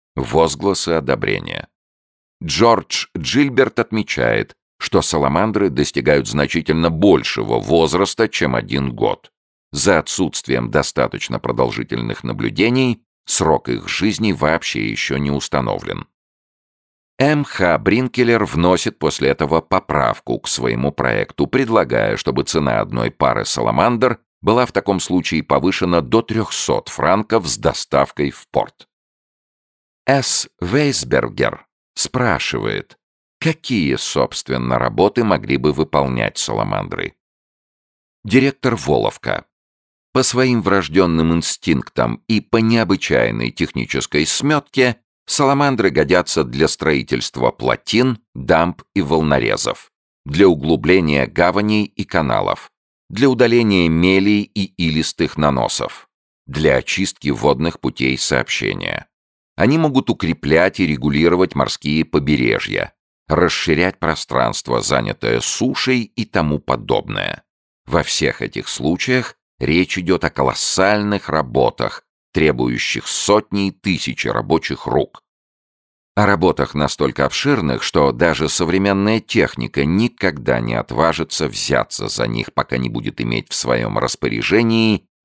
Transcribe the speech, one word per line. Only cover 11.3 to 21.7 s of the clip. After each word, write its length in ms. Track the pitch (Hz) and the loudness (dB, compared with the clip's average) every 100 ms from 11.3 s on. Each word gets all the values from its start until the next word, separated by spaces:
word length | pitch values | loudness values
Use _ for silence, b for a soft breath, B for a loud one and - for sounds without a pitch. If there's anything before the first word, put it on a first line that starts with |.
| 57 | -6
продолжительных 840 | 62 60 62 57 60 57 57 53 | -4 0 0 -2 -6 -6 -6 -6
наблюдений 800 | 60 50 55 52 113 127 127 110 _ _ - | -6 -4 -4 0 0 2 0 -2 _ _ -6
срок 420 | - 82 78 - | 0 2 2 0
их 200 | 58 - | -6 -6
жизни 420 | - 104 101 107 | -2 -2 0 -2
вообще 580 | 87 76 82 - 57 53 | 0 0 0 -2 -6 -4
ещё 280 | 55 - 67 | -4 -4 -2
не 140 | 71 | -2
установлен. 760 | 71 - 73 58 50 50 50 50 _ _ _ _ _ _ _ _ _ _ - | -2 -2 -4 -2 -4 -6 -10 -12 _ _ _ _ _ _ _ _ _ _ 0
М 280 | 139 151 143 | 2 2 0
Х 320 | - 90 80 | 0 2 2
Бринкелер 640 | 98 110 127 - 120 117 | 2 2 0 0 2 4
вносит 560 | 101 80 87 90 110 - | 2 2 4 4 0 -2
после 300 | 73 - 67 | -2 0 0
этого 320 | 69 73 82 | 0 2 0
поправку 760 | - 92 - 73 60 - - 58 | 0 -2 0 0 0 -2 -4 -6
к 100 | - | -4
своему 420 | - 60 58 69 | -4 -2 -2 -4
проекту, 560 | - 62 53 - - 69 | -2 -2 0 -4 -2 0
предлагая, 720 | 135 120 | 0 2